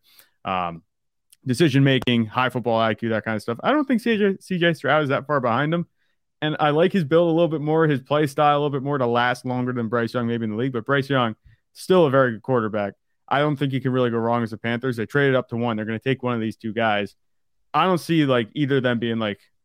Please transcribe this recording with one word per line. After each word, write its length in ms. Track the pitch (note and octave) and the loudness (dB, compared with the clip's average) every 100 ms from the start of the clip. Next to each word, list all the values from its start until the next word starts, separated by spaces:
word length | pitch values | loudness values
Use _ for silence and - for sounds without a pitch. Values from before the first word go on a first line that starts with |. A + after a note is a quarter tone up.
| _ _ - _ G2 | _ _ -20 _ -6
um, 360 | F#2 F2 E2+ _ _ _ _ _ _ C3 | -4 -4 -8 _ _ _ _ _ _ -4
decision-making, 800 | B2 E3 C#3 C3+ C3 B2 A#2+ G#2+ | 2 2 4 4 2 2 0 0
high 220 | B2+ B2+ | 0 -2
football 320 | B2 A#2 A2+ | -2 -2 0
I 140 | A2+ | 0
Q, 160 | G#2+ A2+ | -2 -2
that 160 | A2 A2 | -4 -4
kind 100 | A2 | -6
of 60 | |
stuff. 160 | - A#2 | -6 -4
I 80 | G3+ | -2
don't 120 | D4 C#4 | 0 0
think 140 | A#3+ | -2
C 160 | A#3+ G#3+ | 0 0
J, 200 | G3+ F#3+ | 0 -2
C 180 | - F3+ | -4 0
J 160 | E3+ | 0
Stroud 300 | D#3+ C3 D3+ | 0 0 2
is 60 | C#3+ | 2
that 180 | C3+ C#3 | -2 -2
far 120 | C#3+ | 0
behind 340 | A#2+ A#2 D3+ | 0 0 0
him. 140 | E3+ E3 _ _ _ _ - D3+ | -2 -4 _ _ _ _ -6 -4
And 100 | D#3 | 0
I 100 | D3+ | 2
like 240 | D3 F3+ | 4 2
his 100 | G3 | 2
build 260 | C#3+ D#3+ E3+ | 2 2 4
a 40 | |
little 140 | D#3+ E3+ | 2 2
bit 140 | D#3 | 0
more, 260 | D3+ D#3+ D#3 | 0 2 2
his 140 | C#3 | 0
play 260 | - D3 D3+ | 0 0 0
style 280 | D#3 D3 D3 | 2 2 2
a 40 | |
little 100 | D3 | 0
bit 140 | C#3 | -2
more 140 | C#3 C#3+ | -4 -2
to 80 | A#2+ | 0
last 380 | A#2+ B2 B2+ B2+ | 2 0 -2 -4
longer 280 | B2 B2 | -4 -2
than 140 | B2 A2+ | -2 -2
Bryce 260 | A#2 A#2 | -2 -2
Young 140 | B2 A#2 | -2 -2
maybe 160 | A#2 | -2
in 80 | A2 | -4
the 40 | G#2+ | -4
league. 160 | C3+ | -4
But 120 | A#2+ G#2+ | -4 -2
Bryce 240 | C#3 C#3 | -2 0
Young, 260 | C3+ A#2 G#2+ _ _ _ | 0 0 -4 _ _ _
still 320 | - - F#3 D3+ | -8 2 4 6
a 40 | |
very 220 | C3+ B2+ | 4 2
good 80 | G#2 | 0
quarterback. 500 | - B2+ A2 G#2 G2+ - _ _ - | -2 0 0 -2 -4 -6 _ _ -4
I 120 | C3+ | 0
don't 160 | D3+ C#3+ | 0 0
think 180 | C#3+ | -2
you 80 | C3 | -2
can 100 | C3 | -2
really 180 | B2+ B2 | 0 0
go 60 | A#2 | 0
wrong 260 | A#2 A#2+ | 0 0
as 80 | A2+ | -2
the 60 | G#2+ | -6
Panthers. 400 | A#2 A#2 C3 A#2 | -4 -4 -4 -6
They 80 | G#2 | -2
traded 300 | C#3+ C#3 B2+ | 0 2 2
up 140 | - | -2
to 60 | A#2 | -4
one. 180 | A#2+ G#2+ | -4 -4
They're 80 | G#2+ | -6
gonna 140 | A2 | -6
take 220 | C3+ C3+ | -4 -2
one 120 | B2 A#2 | -2 -4
of 60 | |
these 140 | A2 - | -6 -6
two 160 | A2+ | -8
guys. 420 | G#2+ A2+ G#2 G2 _ _ _ _ _ _ | -2 0 0 -2 _ _ _ _ _ _
I 100 | D3+ F3+ | 0 2
don't 120 | F3 | 0
see, 280 | D3 E3 C#3 | 0 0 2
like, 240 | B2 G#2 | 2 0
either 240 | - C#3 C#3 | -2 0 0
of 60 | |
them 160 | B2 A#2+ | 0 0
being, 200 | A#2 A2+ | -2 -2
like, 200 | G#2+ G2+ _ _ | -4 -6 _ _